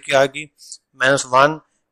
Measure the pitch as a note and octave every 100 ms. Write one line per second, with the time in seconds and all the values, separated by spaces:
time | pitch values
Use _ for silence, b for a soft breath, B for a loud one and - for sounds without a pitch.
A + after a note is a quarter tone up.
0 | C#3 C#3 C#3 D3 D#3 _ B B _ C3+
1 | B2+ C#3 C3+ B2+ C#3+ D#3 - _ _